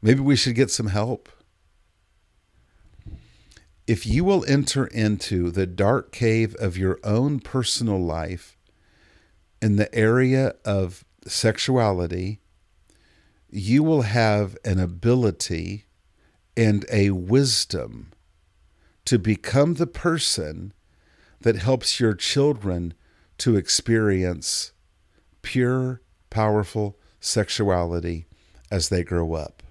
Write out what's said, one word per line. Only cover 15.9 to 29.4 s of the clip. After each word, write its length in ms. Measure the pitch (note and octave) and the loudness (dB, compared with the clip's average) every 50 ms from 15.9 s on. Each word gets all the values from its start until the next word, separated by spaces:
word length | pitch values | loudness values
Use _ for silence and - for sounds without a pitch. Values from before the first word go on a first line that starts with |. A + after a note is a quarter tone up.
| _ _ _ _ _ _ _ _ _ _ _ _ _ - | _ _ _ _ _ _ _ _ _ _ _ _ _ 2
and 260 | A#2 A2 G#2 G#2 G2+ - | 4 4 4 2 0 0
a 200 | - G#2+ G2 G2+ | 2 4 4 4
wisdom 1000 | G2 F#2 F2+ F#2 A2 C3 C#3+ C3 - - - - - E2+ B1+ A1 A1 A#1+ A1 - - _ _ _ _ _ _ _ _ _ _ _ _ _ _ _ _ _ _ - | 2 0 0 2 4 4 4 4 2 -2 -2 -4 -6 -8 -8 -8 -12 -16 -18 -20 -20 _ _ _ _ _ _ _ _ _ _ _ _ _ _ _ _ _ _ 0
to 80 | - A#2 | 0 0
become 540 | F2 A2 G#2+ - _ - - C3+ C#3+ D#3 E3+ | 2 2 -2 -2 _ -2 2 2 2 2 2
the 120 | C3 E3+ | -2 -2
person 840 | - - - - F3 E3 D#3+ C#3 - - - - D2+ D#2 E2+ F2+ G2+ - _ _ _ _ _ _ _ _ _ _ _ _ _ | -4 -4 -4 -2 -2 -2 0 -2 -2 -2 -4 -4 -8 -8 -12 -14 -16 -16 _ _ _ _ _ _ _ _ _ _ _ _ _
that 160 | - A2+ A2+ G2 | 0 0 0 2
helps 420 | E2+ A#2+ C3 B2 - - - - | 2 0 0 0 0 -4 -2 0
your 140 | B2 A2+ G#2+ | 0 0 0
children 800 | F2+ - - - C#3+ C#3 D3 D3 A#2 G2+ G2+ F2+ F2 F2 E2+ E2+ _ _ _ _ _ _ _ _ _ | 0 -2 -2 0 2 2 2 2 0 -2 -4 -4 -2 -4 -6 -8 _ _ _ _ _ _ _ _ _
to 200 | - B2 A#2 G2+ | 0 2 2 2
experience 1120 | E2+ - - - - - A#2 A2+ A2 G#2 G2 F#2 F#2 F2+ F2 D#2+ - - - - - - _ _ _ _ _ _ _ _ _ _ _ _ _ _ | 2 0 -4 -4 0 2 2 2 4 2 2 2 0 -2 -4 -4 -6 -6 -6 -6 -6 -10 _ _ _ _ _ _ _ _ _ _ _ _ _ _
pure, 600 | _ - - C3 B2 B2 B2+ C3 C3 B2+ B2+ B2 _ _ _ _ _ _ | _ -6 -2 0 0 2 0 0 -2 -4 -6 -8 _ _ _ _ _ _
powerful 680 | - A2 A2 G#2+ G#2+ G#2+ G2+ - - A2+ G#2 G2+ G2 _ _ _ _ _ | -2 0 0 2 2 0 0 -2 -4 -4 -4 -4 -6 _ _ _ _ _
sexuality 1080 | - - - A#2 G#2 - - - A2+ G2+ F#2 F2+ F2 E2+ E2+ F2 E2 F2 E2+ E2 D#2+ _ - _ _ _ _ - - - | -8 -4 -2 -2 -2 -2 -2 -2 0 2 2 2 0 -2 -2 -4 -4 -4 -8 -8 -10 _ -20 _ _ _ _ -20 -12 -6
as 160 | - F#2+ - - | -4 -2 -2 0
they 160 | G2+ F2+ E2+ | 0 -2 -2
grow 300 | - F#2 F2 E2 D#2+ E2 | 0 -2 -2 -2 -2 -4
up. 300 | D#2+ | -6